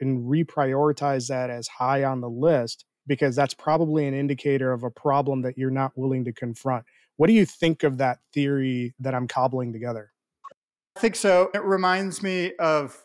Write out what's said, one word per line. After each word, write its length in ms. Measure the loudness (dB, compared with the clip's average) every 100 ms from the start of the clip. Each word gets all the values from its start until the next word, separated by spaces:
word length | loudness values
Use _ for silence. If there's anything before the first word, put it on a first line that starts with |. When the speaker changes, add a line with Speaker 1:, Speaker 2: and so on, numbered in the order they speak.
Speaker 1:
and 240 | -4 -2
reprioritize 1040 | 0 0 0 0 0 2 2 0 -2 -2 -2
that 220 | -4 -4
as 180 | -8 -10
high 360 | -4 0 0
on 160 | 0 -2
the 100 | -6
list, 540 | -2 2 2 0 -8 _ _ -6
because 300 | 0 0 2
that's 160 | 0
probably 540 | -2 0 2 2 0 0
an 80 |
indicator 580 | -2 -2 -2 0 0 0
of 100 | -2
a 80 | -6
problem 520 | -4 0 2 0 -2
that 160 | -4 -4
you're 120 | -2
not 220 | -2 -2
willing 300 | -2 -2 -2
to 80 | -4
confront. 540 | -6 -8 -6 -4 -4 -6 _ _ 2
What 100 | 6
do 80 |
you 100 | 6
think 380 | 4 2 0 2
of 160 | 0 2
that 220 | -2 -2 _
theory 640 | -2 0 0 0 -2 -4 -6
that 140 | -6
I'm 140 | -4 -2
cobbling 440 | 0 0 0 -4
together? 400 | -6 -8 -8 -12 _ _ _ -20 -20 _ _ _ -2
Speaker 2:
I 40 |
think 140 | -2
so. 360 | 0 4 4 4
It 80 | 0
reminds 580 | 0 2 2 2 -2 -6
me 320 | -4 -2 -4 0
of 440 | 2 2 0 -10